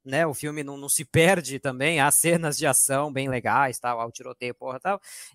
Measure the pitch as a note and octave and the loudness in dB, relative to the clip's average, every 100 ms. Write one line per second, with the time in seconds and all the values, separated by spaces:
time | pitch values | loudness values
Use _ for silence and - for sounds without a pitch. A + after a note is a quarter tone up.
0 | C3 C#3+ E3 C3+ D3+ D3+ C#3 C#3 C#3 - | -2 0 0 -2 -6 -8 -10 -8 -4 -4
1 | D3+ D#3+ E3 F#3+ C3 C3+ C#3 B2+ C#3+ E3 | 2 4 6 4 -2 -6 -4 0 2 4
2 | C#3 - E3 E3+ E3 C#3 D3 B2+ - C3+ | 4 4 4 2 0 0 2 2 2 0
3 | D3 C3+ C3+ B2+ A2 A#2 C#3 A#2 A#2+ A#2 | -2 -4 -4 -2 2 2 2 -2 -4 -4
4 | A#2 - B2+ B2 B2 A#2+ C3 B2+ F#3 G3 | -6 -12 -16 -10 -10 -8 -10 -6 -4 -6
5 | - - - | -8 -20 -20